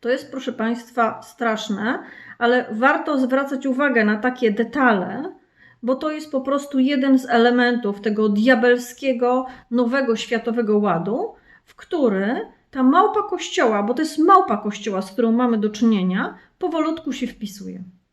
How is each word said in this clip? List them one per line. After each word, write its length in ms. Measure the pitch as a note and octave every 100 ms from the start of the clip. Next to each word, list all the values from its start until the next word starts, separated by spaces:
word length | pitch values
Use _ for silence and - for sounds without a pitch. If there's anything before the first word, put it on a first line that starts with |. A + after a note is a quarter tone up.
To 80 | A#3
jest, 220 | C4 -
proszę 220 | C4+ B3+
Państwa, 680 | A#3 A3 A#3+ - - A3+ -
straszne, 760 | - - A#3 G#3+ - G3 G#3+ D4+ - - - -
ale 280 | A#3 B3 B3
warto 480 | A3 C4 D#4+ D#4+ C#4+
zwracać 480 | C4 C4 C#4 C4+ C4+
uwagę 380 | B3+ C#4+ A#3
na 120 | G#3 G#3+
takie 360 | B3 B3 A#3
detale, 800 | G#3 A3+ D4+ C4 G#3 F3+ G3 E4 - _ _ - _
bo 120 | A#3
to 160 | C4 D#4
jest 220 | D#4 D4+
po 80 | C4+
prostu 380 | C4 C#4 C#4+ C4+
jeden 400 | C4 C#4+ C4+ C4
z 80 | B3+
elementów 760 | A#3 A#3 B3 A#3+ A#3+ G#3 G3+
tego 280 | A3 G#3 G#3+
diabelskiego, 1200 | G#3 A3+ B3 B3 B3 B3 - C#4 A#3+ B3 B3+ C4 - _
nowego 460 | A#3+ A#3+ C4 B3+ A3+
światowego 600 | - A#3 A3+ A#3 A3 G#3+
ładu, 560 | G#3 E3 F3 A#3+ G#4+ - _ -
w 120 | _ _
który 640 | - F4 B3+ G3 G3 C#4+ A4 _ _
ta 120 | C4+
małpa 400 | C4 D#4+ G#4 G#4
Kościoła, 600 | G4+ F4 - - C4+ G#3
bo 120 | G#3
to 80 | B3+
jest 160 | D#4 -
małpa 380 | D#4+ F#4+ F#4+ G#3
Kościoła, 460 | G#3+ G3+ - F#3+
z 100 | G3
którą 200 | - A3+
mamy 260 | A3+ B3 A3+
do 120 | G#3
czynienia, 640 | G#3 A3+ G#3+ F#3 F#3 D4 - _ _
powolutku 540 | F4+ D#4+ D#4 D#4+ -
się 140 | B3+ B3
wpisuje. 580 | - G#3 - F#3 F#3 F#3 - _